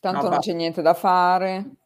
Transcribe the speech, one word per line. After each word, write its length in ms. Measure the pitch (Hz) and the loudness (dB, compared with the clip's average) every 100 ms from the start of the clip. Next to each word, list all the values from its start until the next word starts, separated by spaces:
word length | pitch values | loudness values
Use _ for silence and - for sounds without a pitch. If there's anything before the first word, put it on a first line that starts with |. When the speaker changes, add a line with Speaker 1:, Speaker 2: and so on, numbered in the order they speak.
Speaker 1:
Tanto 260 | 190 185 214 | -4 -2 0
Speaker 2:
"No, 20 | |
Speaker 1:
non 100 | 180 | -2
Speaker 2:
basta." 140 | - | -2
Speaker 1:
c'è 0 | |
niente 300 | 170 165 165 | -4 -4 0
da 120 | 160 | 2
fare. 800 | 170 202 180 180 180 185 190 208 - | 2 2 2 4 2 -2 -6 -10 -16